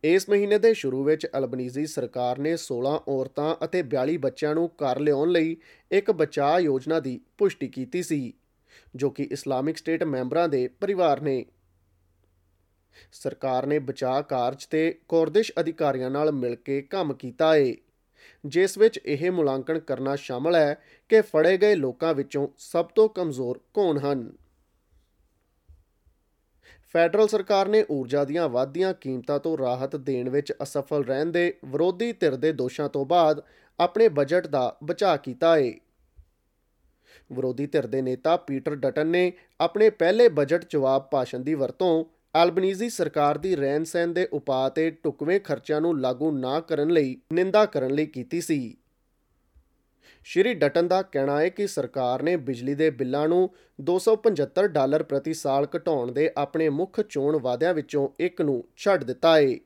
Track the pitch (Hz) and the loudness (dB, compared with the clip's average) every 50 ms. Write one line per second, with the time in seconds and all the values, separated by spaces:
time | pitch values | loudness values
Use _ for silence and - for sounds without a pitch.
0 | - 156 175 190 190 196 202 202 202 202 208 208 226 226 226 214 - 135 127 135 | 4 4 2 2 2 2 0 0 2 2 2 4 4 4 2 2 -2 -4 -2 0
1 | 139 147 156 156 - - - 135 135 120 127 127 127 127 123 139 151 151 - 147 | 0 0 0 0 -2 -6 -4 -4 -4 -4 -4 -6 -8 -6 -6 -6 -6 -6 -4 -6
2 | 123 113 - 127 123 123 123 135 143 156 170 160 - - 131 120 127 135 151 - | -6 -6 -4 -4 -2 -2 -2 -2 -2 -2 -2 -4 -4 -6 -6 -2 -2 -2 -2 -2
3 | - - 139 131 131 131 _ - 147 156 165 - 156 160 - 180 165 123 147 131 | -4 -4 -4 -4 -4 -4 _ -4 -2 -2 -2 -4 -4 -2 -2 -2 -2 -2 -2 -2
4 | 127 143 165 170 135 135 127 - 156 151 151 165 170 165 _ _ 147 131 127 139 | 0 0 -2 -2 -2 -4 -4 -2 -4 -2 0 0 -2 -4 _ _ -2 -2 -2 0
5 | 147 151 143 135 151 170 180 170 160 160 165 160 _ - - _ _ _ 175 196 | 2 2 2 2 2 2 2 2 2 0 -4 -8 _ -20 -20 _ _ _ 0 0
6 | 196 220 208 160 160 - - 147 139 143 160 185 180 151 135 131 127 147 160 165 | 2 0 0 0 0 -2 0 -2 0 2 2 2 2 2 0 -2 -2 -2 -4 -2
7 | 131 139 123 - _ _ _ - 208 190 - _ 143 123 - 131 131 127 - 180 | -2 -4 -10 -10 _ _ _ 0 0 0 0 _ -8 -8 -6 -10 -10 -6 -6 -6
8 | 175 - 165 147 131 113 - _ _ _ _ _ _ _ _ - _ _ - 127 | -4 -2 -4 -4 -4 -8 -12 _ _ _ _ _ _ _ _ -20 _ _ -8 -4
9 | 139 135 - - 143 - - 135 - 139 135 127 135 156 160 - _ 160 165 160 | -4 -4 -2 -4 -6 -6 -6 -8 -4 -4 -4 -2 -2 -4 -4 -6 _ -4 -2 -2
10 | 175 160 139 127 127 127 143 165 175 170 143 131 127 123 _ _ 202 196 202 185 | -2 -2 -2 -4 -4 -2 0 0 0 0 0 -2 -2 -4 _ _ -4 -2 0 2
11 | 180 160 143 135 151 147 135 127 - _ _ _ _ _ _ _ _ _ _ _ | 2 2 2 0 0 -4 -4 -4 -6 _ _ _ _ _ _ _ _ _ _ _
12 | _ _ _ _ _ _ _ _ _ _ _ _ _ _ _ _ _ _ _ - | _ _ _ _ _ _ _ _ _ _ _ _ _ _ _ _ _ _ _ -20
13 | - _ _ - - 139 110 _ - 135 127 127 131 139 147 151 135 127 131 - | -20 _ _ -10 -10 -10 -10 _ -6 -2 -2 -2 -2 0 -2 -2 -2 -6 -8 -4
14 | 135 127 127 139 - - 139 127 120 120 135 131 - _ - 156 160 165 165 _ | -4 -2 -2 -2 -2 -2 -4 -2 -2 -2 -4 -6 -10 _ -2 0 0 0 -2 _
15 | _ _ 170 165 160 160 156 208 226 - - - 165 160 160 - 165 143 135 131 | _ _ 0 2 2 4 2 0 0 2 -2 -4 -4 -4 -2 -2 0 0 0 -2
16 | 127 131 135 143 151 156 147 135 123 123 120 - _ 139 139 139 139 _ - 196 | -4 -4 -2 0 0 0 0 0 -4 -4 -6 -6 _ -6 -6 -6 -6 _ -6 -4
17 | 175 147 131 - - 127 120 - 160 160 160 151 139 127 - - _ _ _ _ | -4 -4 -6 -8 -10 -14 -4 0 2 4 4 4 4 2 -2 -6 _ _ _ _
18 | _ _ _ _ _ - _ _ - 147 135 170 190 190 - 196 220 226 220 - | _ _ _ _ _ -20 _ _ -14 -2 0 2 2 2 4 4 4 4 4 0
19 | _ - 147 139 165 180 185 175 156 139 135 135 131 - 160 160 156 - 135 120 | _ -6 -4 -2 -2 -2 0 0 0 0 0 -2 -4 -4 -6 -6 -4 -6 -6 -4
20 | 131 139 139 143 - - 131 123 139 160 175 165 151 143 147 - _ _ _ _ | -4 -4 -4 -4 -6 -8 -8 -4 -2 2 4 4 2 2 0 -6 _ _ _ _
21 | _ _ 220 220 214 - - 208 160 170 190 185 202 208 208 170 135 131 120 _ | _ _ 4 4 4 4 2 4 4 4 4 4 4 4 4 2 0 -4 -4 _
22 | 165 165 160 135 139 - - 143 143 139 _ _ - - - 170 175 175 _ 220 | -2 0 0 0 -2 -4 -4 -4 -4 -4 _ _ -20 -4 -2 -2 -2 0 _ 2
23 | 220 214 214 185 180 160 135 123 131 120 127 - _ _ _ 208 202 175 151 139 | 2 2 2 -4 -4 -4 -4 -4 -6 -6 -6 -8 _ _ _ 0 0 2 0 0
24 | 139 143 143 131 117 - - _ _ _ _ _ _ _ _ _ _ _ _ _ | 0 -2 -2 -2 -4 -10 -16 _ _ _ _ _ _ _ _ _ _ _ _ _
25 | _ _ _ _ _ _ _ _ _ _ _ _ _ _ - _ _ _ _ _ | _ _ _ _ _ _ _ _ _ _ _ _ _ _ -20 _ _ _ _ _
26 | _ _ _ _ _ _ _ _ _ _ _ _ _ - - _ _ _ - 165 | _ _ _ _ _ _ _ _ _ _ _ _ _ -20 -20 _ _ _ 2 2
27 | 165 170 165 208 214 208 214 208 185 - 208 196 196 190 208 220 - - 151 139 | 2 4 4 4 2 4 2 -2 0 2 2 2 2 4 2 2 2 2 -2 -4
28 | 127 120 139 143 143 131 147 175 170 147 120 123 131 139 139 165 190 185 185 _ | -2 -2 0 -2 0 0 -2 -2 -2 0 0 -2 -2 -2 -2 -2 -2 -2 -2 _
29 | - 135 131 127 120 - 147 143 - 165 160 147 135 123 123 127 135 135 151 147 | -6 -8 -8 -6 -4 -4 -4 -2 -2 -2 -2 -2 -2 -2 -2 -2 -4 -6 -6 -8
30 | 131 139 135 123 123 131 127 143 143 - - - 139 139 - 147 135 - 156 147 | -6 -4 -4 -4 -4 -2 -2 -2 -2 -4 -8 -8 -8 -6 -6 -6 -6 -2 -4 -4
31 | 135 117 135 135 151 170 165 175 175 175 - _ - 139 131 147 170 180 185 180 | -2 -2 -2 -2 -2 -2 0 0 0 0 -2 _ -12 -8 -2 0 0 0 0 -2
32 | 233 240 226 _ 180 156 131 127 131 156 156 139 127 131 - - 147 139 - 143 | -4 -6 -4 _ 0 0 0 0 0 -2 0 0 -4 -6 -4 -6 -8 -4 -4 -6
33 | 139 135 175 175 165 156 156 147 - _ _ _ _ _ _ - 170 170 - 214 | -2 2 4 4 4 4 2 0 -4 _ _ _ _ _ _ -2 -2 0 4 4
34 | 233 220 156 147 143 139 165 180 170 156 143 135 127 113 - _ 151 147 139 - | 4 4 4 2 0 2 0 0 0 0 -2 0 0 -2 -4 _ -8 -8 -4 0
35 | 208 190 160 143 - 135 120 - 170 165 165 156 135 120 - - _ _ _ _ | 2 2 2 0 -2 -10 -4 0 4 4 6 6 4 0 -2 -8 _ _ _ _
36 | _ _ _ - - _ _ _ _ _ _ _ _ _ _ _ _ _ _ _ | _ _ _ -20 -20 _ _ _ _ _ _ _ _ _ _ _ _ _ _ _
37 | _ _ - - _ _ 131 127 127 127 123 123 143 143 - 156 127 113 120 135 | _ _ -20 -20 _ _ -8 -4 -4 -4 -2 -4 -6 -2 -2 -2 -2 0 -2 -2
38 | 131 127 127 127 _ 160 170 175 175 - 139 135 131 156 147 143 - 135 - 151 | -2 -2 -4 -2 _ 0 0 0 0 -6 -8 -6 -4 -6 -6 -2 -4 -2 -2 0
39 | 151 160 170 180 180 180 175 - _ _ _ _ 156 170 - 208 214 220 214 _ | -2 0 2 2 2 0 -2 -6 _ _ _ _ -2 -2 2 4 4 4 4 _
40 | 170 170 202 226 240 233 160 151 143 139 165 175 170 _ - 151 135 131 135 135 | 2 2 6 6 6 6 6 4 0 2 0 -2 -2 _ -2 0 2 2 2 0
41 | 135 - - 135 127 - - 123 127 151 160 143 135 120 - _ 185 180 165 165 | 0 0 -2 -2 -2 -2 -6 -8 -4 -4 -2 -2 -2 -4 -2 _ 2 2 2 2
42 | 160 - _ _ _ _ _ 160 170 175 165 190 185 190 196 185 226 240 226 - | 0 -4 _ _ _ _ _ 4 4 4 4 0 0 0 -2 -2 -4 -6 -2 -4
43 | 175 147 - 156 147 147 147 147 156 190 180 147 139 135 143 151 165 160 - 175 | -4 -2 0 0 2 2 0 0 -2 -2 -2 0 0 0 0 0 -2 -2 -2 -2
44 | 170 175 170 180 233 - - - - - 135 131 131 135 - - 160 160 151 - | -2 0 0 -2 -2 -2 -4 -6 -4 -2 0 0 0 0 0 0 -2 -2 -2 -4
45 | - 160 139 - 147 151 185 202 196 - 147 131 _ - 151 151 160 170 170 143 | -6 -6 -4 -4 -2 0 0 0 0 -2 -6 -6 _ -4 -2 0 0 0 0 0
46 | 127 127 127 123 147 160 151 135 127 127 139 160 165 - 165 143 147 160 175 160 | -2 -2 -2 -2 -2 -2 -2 -2 -4 -2 -4 -4 -4 -4 -2 -2 0 2 2 2
47 | 143 131 127 - _ _ 160 170 185 190 190 214 214 208 - 147 131 131 135 147 | 2 2 -4 -10 _ _ 0 0 0 4 4 4 4 4 2 -2 -2 0 0 -2
48 | 156 156 - 131 120 - - 170 165 - 160 143 123 110 - _ _ _ _ _ | -2 -2 -4 -12 -10 -6 -6 -6 -4 -2 -4 -4 -4 -8 -14 _ _ _ _ _
49 | _ _ _ _ _ _ _ _ _ _ _ - _ _ _ _ _ _ _ _ | _ _ _ _ _ _ _ _ _ _ _ -20 _ _ _ _ _ _ _ _
50 | _ - _ _ _ - - 175 196 247 240 165 147 143 - 170 170 180 180 190 | _ -20 _ _ _ -4 0 2 2 2 2 2 0 2 2 2 2 2 2 0
51 | 190 - - 143 135 139 143 147 156 185 185 - 202 190 - 156 131 117 - 135 | 0 -2 -2 -2 0 0 2 2 0 0 0 -2 -4 -4 -2 -6 -6 -4 -4 -2
52 | 127 123 123 127 135 160 180 170 131 127 131 117 123 131 143 139 160 156 139 120 | -2 0 -2 0 0 0 0 -2 -2 -6 -8 -6 -4 -6 -2 0 0 0 0 -2
53 | 135 123 131 143 151 156 170 180 185 190 - _ _ _ _ - 135 151 175 185 | -4 -2 -2 0 0 2 2 2 2 0 -2 _ _ _ _ -8 -4 -2 -2 2
54 | - 226 220 214 - 226 196 151 143 135 _ 175 202 202 156 151 135 135 143 156 | 4 2 2 4 2 0 2 2 -2 -2 _ 0 0 2 2 0 2 2 2 0
55 | 165 - 139 139 135 160 160 156 - 143 135 139 143 139 - 170 - 175 156 135 | 0 -2 -4 -4 -2 -4 -8 -4 -2 -2 0 0 0 -2 -4 -6 -2 -2 -2 0
56 | 120 123 127 139 156 165 - 143 143 139 - 160 160 156 139 147 180 185 - - | -2 -2 0 0 0 0 0 -2 -6 -4 -2 0 0 0 0 -2 -4 -4 -4 -6
57 | - - - 143 135 147 156 151 123 127 123 123 156 175 180 156 143 - - 147 | -6 -4 -4 -2 0 0 0 0 0 -2 -2 0 0 0 0 -2 -4 -2 -2 -2
58 | 139 135 - - 165 180 - - 165 147 135 120 - _ _ - - 202 196 175 | -2 -2 -2 -4 -4 -4 -2 -2 0 0 0 -2 -4 _ _ -4 0 2 2 2
59 | 135 117 127 - - 165 165 156 147 135 117 - _ | 0 -4 -6 2 4 6 6 6 6 4 2 -4 _